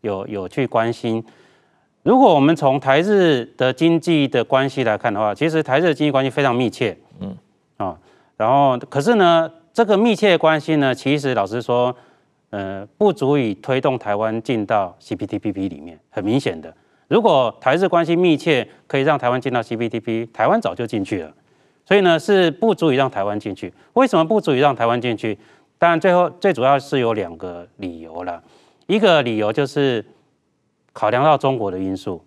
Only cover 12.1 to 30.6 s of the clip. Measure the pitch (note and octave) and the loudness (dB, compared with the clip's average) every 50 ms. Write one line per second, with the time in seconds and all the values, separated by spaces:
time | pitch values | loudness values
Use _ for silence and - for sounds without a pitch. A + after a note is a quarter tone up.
12.1 | _ _ _ _ _ _ _ _ - G2+ G2 F#2+ G2 G2 G2+ - _ _ G#3 G#3 | _ _ _ _ _ _ _ _ -10 -10 -8 -8 -10 -12 -14 -18 _ _ 0 0
13.1 | F3 - C#3+ C3 D3 D3 B2+ A2 G2 - - - C3 C3 C3 D3+ C3 A#2+ - G#2 | 2 2 0 0 2 2 0 -2 -4 -6 -4 -4 -4 0 0 -2 -2 -2 -4 -4
14.1 | G2+ G2+ A2 A2 A2 A2+ A2 - - A2 G#2 F#2+ A#2 G#2+ G2 F2+ - _ _ - | -2 -2 -2 -2 -4 -4 -4 -4 -4 -4 -2 -2 -2 -2 -2 -4 -8 _ _ -10
15.1 | G#2+ F#2+ G#2 F#2+ - G#2 _ A2 F#2+ F#2+ F#2+ G2 E2 C#2+ D2+ F2 E2 - _ _ | -10 -8 -8 -8 -8 -6 _ -6 -6 -4 -6 -8 -8 -10 -16 -18 -20 -20 _ _
16.1 | _ - F#2+ G#2 A2+ C#3 - C3+ F2 D#2+ D#2 E2 - _ _ _ _ _ _ _ | _ -6 -4 -2 -2 0 -2 -4 -8 -8 -12 -18 -20 _ _ _ _ _ _ _
17.1 | D3+ A3 A3 A3 E3 C3+ B2+ A2+ - - - B2+ C3+ E3+ F#3+ F3+ F#3 E3+ E3+ D#3 | 0 2 4 4 4 4 2 0 -2 -2 0 0 2 2 2 2 2 0 0 2
18.1 | F3 E3 F#3 F3+ D#3 C#3 - E3 D3+ B2+ A2 - - _ _ _ - C#3 C3+ D3+ | 0 2 4 2 2 2 2 0 0 0 -2 -4 -10 _ _ _ -4 -2 0 0
19.1 | D3+ C3+ B2 A#2+ B2 C3 B2 C#3 B2 B2 A2+ - A#2+ A2 A#2+ A#2 A#2 A#2 - - | 0 0 0 -2 -2 -2 -2 -2 -4 -4 -4 -4 -6 -4 -4 -4 -4 -6 -6 -4
20.1 | A2+ A2+ A#2 A2+ _ - - C3+ F#3+ A#3 - F#2 F2 - A#2+ A2 - A2 F#2+ - | -4 -4 -6 -8 _ -2 0 2 2 2 0 -4 -6 -6 -8 -6 -4 -6 -4 -4
21.1 | A2 F#2+ D#2+ D2+ - _ _ _ _ _ _ _ _ _ _ _ F#3+ G#3 G3 F3+ | -6 -6 -6 -10 -16 _ _ _ _ _ _ _ _ _ _ _ 2 4 4 4
22.1 | E3 D#3+ - - G#3 F#3+ F3+ E3 C#3+ - - A3+ G3 - E3+ D#3+ C3 C3 C#3 - | 2 2 2 2 2 4 4 2 0 0 0 0 0 2 2 0 2 2 0 -2
23.1 | - G2+ G2 G2+ G#2 G#2 - G#2+ F#2+ - - F2+ _ _ _ _ _ A#3+ C4 B3+ | -2 -4 -4 -4 -4 -6 -6 -8 -10 -10 -12 -14 _ _ _ _ _ 2 2 4
24.1 | - E3+ D#3+ D#3+ A3 G#3+ F3+ - C#3+ B2 C#3+ D3 C3+ A#2 A#2 A#2 A#2 B2 A#2 B2+ | 4 2 2 2 0 -2 0 0 2 2 2 2 2 2 0 0 0 0 -2 -4
25.1 | A2+ G#2 - A2 G#2 - - _ _ _ _ _ _ _ F3 E3+ E3+ E3 D#3 F#3+ | -4 -2 -4 -6 -6 -6 -10 _ _ _ _ _ _ _ 2 2 2 2 2 2
26.1 | F3+ F3+ F3+ D#3 - - - G3 E3+ - B2 C3 C#3+ C#3 C3+ - - C#3 B2 A#2 | 4 4 2 0 -2 -2 -2 -2 0 2 2 2 2 2 0 -2 -2 -2 0 0
27.1 | A2+ G#2+ F#2+ E2+ E2+ E2 - F2+ F2 F2 F2 - _ _ G2 F2+ E2+ E2 E2 D#2+ | -2 -2 -4 -8 -10 -12 -12 -12 -12 -14 -18 -20 _ _ -12 -12 -12 -12 -16 -16
28.1 | D#2+ E2+ F2+ F2+ F2 E2+ _ _ _ _ _ _ _ _ _ - F#3+ G#3+ G#3 G3+ | -14 -12 -10 -10 -10 -12 _ _ _ _ _ _ _ _ _ -2 0 2 4 4
29.1 | E3+ D3+ C3+ A#2+ A2+ G#2+ G#2+ G#2 A2 - C#3+ C3+ - D3 C#3+ C3+ B2 A2+ G2+ _ | 4 4 2 0 -2 -2 -2 -2 0 -2 -2 -2 -2 0 0 0 0 -2 -6 _
30.1 | - _ _ _ _ _ _ _ _ _ | -18 _ _ _ _ _ _ _ _ _